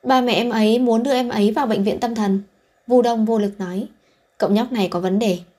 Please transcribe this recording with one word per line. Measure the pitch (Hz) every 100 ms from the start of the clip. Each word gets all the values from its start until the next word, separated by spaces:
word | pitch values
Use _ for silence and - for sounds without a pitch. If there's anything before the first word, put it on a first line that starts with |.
Ba | 254 262
mẹ | 247
em | 196 240
ấy | 220 214 233
muốn | 247 226
đưa | 262
em | 254 240
ấy | 220 208
vào | 214 254
bệnh | 202
viện | 202 -
tâm | 233
thần. | 220 202 196 202 _ _ _ -
Vu | 247
Đông | 240 233
vô | 220 226
lực | 202 202
nói, | 180 185 262 _ _ _ _ _
cậu | -
nhóc | 202 247
này | 240 185
có | 175
vấn | 185 196
đề. | 220 175 -